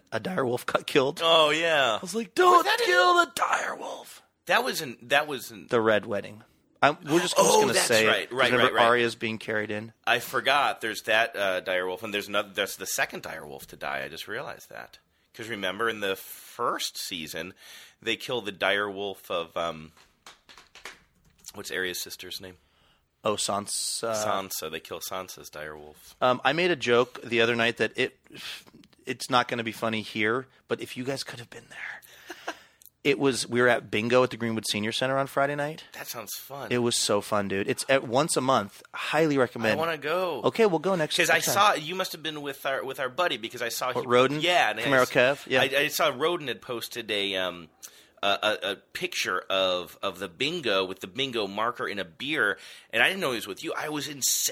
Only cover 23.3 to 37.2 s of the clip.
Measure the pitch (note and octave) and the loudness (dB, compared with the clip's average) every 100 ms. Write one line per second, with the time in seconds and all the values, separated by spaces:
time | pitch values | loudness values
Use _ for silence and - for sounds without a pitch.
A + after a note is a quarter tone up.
23.3 | G#2 - G2+ G2+ - - - A#2 A2 G#2+ | -2 0 -2 -2 -6 -4 -4 -4 -2 -2
24.3 | G2 F#2+ - D#2+ D#2+ - F2 - F#2+ F#2 | -2 -4 -8 -8 -8 -10 -12 -10 -10 -10
25.3 | - D2 D#2 D2+ D#2 D2+ D2+ - - B2+ | -14 -16 -14 -12 -12 -18 -20 -18 0 2
26.3 | B2 C3+ D3 F3+ D#3+ A#2 A#2+ B2+ - - | 4 2 2 0 0 2 4 4 -2 -2
27.3 | A#2 A#2 A#2 A#2 A#2 A2 - B2+ - _ | 2 2 4 0 0 -2 0 -4 -4 _
28.3 | C3+ - - - - - _ - A#2+ - | -16 -14 -14 -16 -20 -20 _ -10 -8 0
29.3 | C3 A#2+ B2 A2+ G#2 A2+ A2 G2+ A2 G#2+ | 2 2 -2 -4 -4 -2 -4 -4 -2 0
30.3 | A#2+ C3 _ - A#2 A#2+ - B2+ C3+ - | 0 -4 _ -6 -6 -6 -10 -6 -6 -8
31.3 | A#2+ A#2+ - - - - - - - - | -12 -14 -18 -18 -14 -14 -14 -18 -20 -20
32.3 | - - - - _ - _ D3 C#3+ C#3 | -16 -12 -14 -14 _ -20 _ 0 2 2
33.3 | A2+ - A#2+ B2 A#2+ - G#2+ A2 B2+ B2+ | 0 -2 2 4 4 0 -2 4 4 4
34.3 | A2+ A#2 A2 G#2 G#2+ G#2+ A2+ C3 C3+ C3+ | 0 -4 -4 -2 -2 -2 -2 -2 -2 -2
35.3 | - C#3 D3 D3 D#3+ - - D3 A#2+ G2+ | 0 0 0 -6 -6 -16 -16 -12 -12 -12
36.3 | - - C#3 B2 B2 A#2+ A#2 - G#2 | -14 -12 -12 -4 0 2 0 2 0